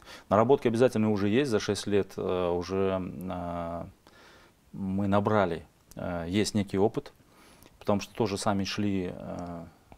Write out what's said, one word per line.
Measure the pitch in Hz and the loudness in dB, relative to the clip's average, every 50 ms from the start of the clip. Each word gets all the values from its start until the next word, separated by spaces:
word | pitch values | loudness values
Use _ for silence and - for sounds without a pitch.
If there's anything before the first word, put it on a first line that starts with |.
| - - - - - - | -20 -20 -20 -10 -2 2
Наработки | 95 104 113 123 143 139 - | 4 6 6 6 6 4 4
обязательно | 120 113 113 131 123 - 110 110 110 | 2 4 4 4 4 4 2 2 2
уже | 107 98 98 101 | 2 2 0 2
есть. | 104 127 147 135 | 2 2 2 2
За | 110 101 | 0 0
шесть | - - 101 - - | 0 0 -2 -2 -2
лет, | 104 101 101 92 - - | 0 2 2 0 0 -4
э, | - 101 92 92 90 90 87 | -6 -2 -2 0 0 0 0
уже, | 87 87 87 90 95 95 98 95 95 92 | 0 0 -2 -2 0 0 0 0 0 -2
э, | 90 92 - 67 87 92 92 90 87 87 87 87 85 85 85 85 87 92 - _ _ - - - - - - - - - _ _ _ _ - | -4 -6 -8 -8 -8 -8 -6 -6 -6 -6 -6 -6 -6 -6 -6 -8 -10 -12 -14 _ _ -20 -20 -20 -20 -20 -20 -20 -20 -20 _ _ _ _ -10
мы | 101 98 95 95 98 101 | -6 -4 -2 -2 0 0
набрали, | 98 98 104 101 110 107 107 98 87 82 78 78 - _ _ _ - - | 2 2 2 4 4 4 4 2 2 0 -4 -8 -14 _ _ _ -18 -12
э, | - 95 90 87 85 82 | -8 -6 -6 -4 -4 -4
есть | 85 92 107 98 - - | 0 0 0 2 2 0
некий | 107 95 - - | -2 -2 0 2
опыт, | 95 98 110 - - - - - _ _ _ _ - - - - - - - _ - | 2 2 2 0 -2 -8 -8 -14 _ _ _ _ -20 -20 -20 -20 -20 -20 -20 _ -8
потому | - - 104 101 | -2 0 0 0
что | - - - | -2 -4 -4
тоже | - 117 95 98 | -2 -2 0 -2
сами | 98 - 110 101 98 95 | -2 0 0 0 0 -2
шли, | - - - 104 101 98 95 90 - - | -2 -2 -2 -2 0 0 -2 -4 -4 -8
э, | - - - 90 87 90 87 85 85 87 92 - _ _ - - | -10 -10 -10 -10 -8 -8 -10 -10 -12 -14 -16 -20 _ _ -20 -20